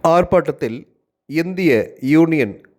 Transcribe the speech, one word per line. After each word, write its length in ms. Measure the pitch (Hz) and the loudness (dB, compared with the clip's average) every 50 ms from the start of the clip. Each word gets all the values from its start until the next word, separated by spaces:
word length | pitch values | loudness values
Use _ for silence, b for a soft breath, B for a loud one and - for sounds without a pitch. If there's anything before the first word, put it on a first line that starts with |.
ஆர்ப்பாட்டத்தில் 840 | - 165 170 175 180 175 190 175 147 156 - - 143 110 113 127 - _ _ _ _ _ _ _ _ | 0 2 2 2 2 2 0 0 0 -2 -6 -6 -6 -8 -8 -10 -16 _ _ _ _ _ _ _ _
இந்திய 680 | - 139 160 170 185 185 185 185 156 123 107 98 - - - | -8 -6 -6 -4 -4 -4 -2 0 2 2 2 0 -2 -8 -8
யூனியன் 640 | 123 135 151 160 165 160 160 147 120 101 92 - _ _ _ | -2 0 2 2 2 2 2 0 -2 -2 -6 -12 _ _ _